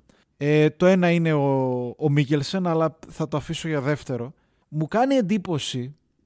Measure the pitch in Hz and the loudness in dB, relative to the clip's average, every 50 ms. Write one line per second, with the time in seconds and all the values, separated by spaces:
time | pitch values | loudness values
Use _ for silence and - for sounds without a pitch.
0 | _ _ _ _ _ _ _ _ 139 147 151 151 151 156 151 _ 180 185 190 185 | _ _ _ _ _ _ _ _ 0 2 4 4 4 2 2 _ 4 4 4 4
1 | 175 170 170 170 165 160 156 147 139 139 135 135 131 127 127 123 123 123 - - | 4 2 2 2 2 2 2 2 2 2 2 0 0 0 -2 -4 -4 -6 -6 -2
2 | 151 151 143 147 143 123 156 147 143 - - 190 180 175 160 160 160 156 160 _ | 0 2 2 2 2 2 0 -2 0 -2 -4 -2 -2 0 0 0 0 -2 -4 _
3 | - - - - 160 151 156 143 131 - 160 - - 165 156 143 127 143 147 - | -18 -18 -8 -8 -6 -4 -4 -6 -6 -6 -8 -8 -6 -4 -4 -2 -2 -2 -4 -4
4 | - - 131 120 117 139 - _ _ _ _ _ _ _ 147 151 156 - - 220 | -4 -6 -6 -6 -6 -10 -14 _ _ _ _ _ _ _ -4 -4 -4 -2 0 0
5 | 254 269 277 262 208 170 214 208 180 190 165 135 - - - 127 123 135 147 _ | 2 2 2 2 2 0 -2 -2 -2 -4 -4 -4 -4 -6 -6 -8 -8 -8 -12 _
6 | _ _ _ _ _ | _ _ _ _ _